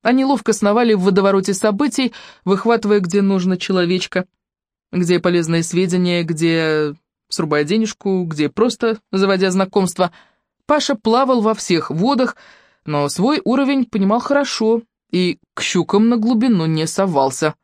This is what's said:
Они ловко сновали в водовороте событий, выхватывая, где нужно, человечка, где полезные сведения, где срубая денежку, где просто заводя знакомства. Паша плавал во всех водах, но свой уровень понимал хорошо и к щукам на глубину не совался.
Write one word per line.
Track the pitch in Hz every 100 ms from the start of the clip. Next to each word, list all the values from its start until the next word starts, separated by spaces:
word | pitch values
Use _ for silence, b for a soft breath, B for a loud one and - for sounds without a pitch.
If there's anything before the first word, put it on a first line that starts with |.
Они | 226 254
ловко | 269 269 -
сновали | 208 202 214 240
в | 214
водовороте | 180 190 196 196 196
событий, | 196 220 208 277 - 254 B B B
выхватывая, | - 196 226 233 214 208
где | 180 196
нужно, | 196 196 185 180
человечка, | - 185 175 185 185 185 185 _ _ _ _ _ _
где | 175 175 175
полезные | 175 175 160 165
сведения, | 165 170 185 185 180 175
где | 170 160 165 165 160 156 151 147 _ _ _
срубая | - 165 147
денежку, | 151 214 220 - 202 190
где | 175 151 147
просто | - 240 - 233 220 _
заводя | 190 196 190 190
знакомства. | 185 190 208 185 - 185 b b b b _ -
Паша | 294 -
плавал | 285 220 233 269 247
во | 214
всех | 220 - 170 160
водах, | 156 220 269 247 - b b b b
но | - 147 143
свой | - 208 302
уровень | - 254 269 277 247
понимал | 220 196 226
хорошо | - 285 277 - 220 233 233 _ _
и | 185 180 180 _
к | -
щукам | - 180 165 202 226
на | 240
глубину | 214 240 254 208 160
не | 160 160
совался. | - 196 147 135 131 156 -